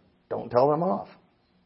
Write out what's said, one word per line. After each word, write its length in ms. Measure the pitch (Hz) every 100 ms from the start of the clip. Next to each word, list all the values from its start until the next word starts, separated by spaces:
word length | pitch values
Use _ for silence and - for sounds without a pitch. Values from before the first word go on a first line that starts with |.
| _ _ -
"Don't 200 | 110 120
tell 180 | 120 139
them 140 | 151
off." 260 | 180 196 185 - _ _ _ _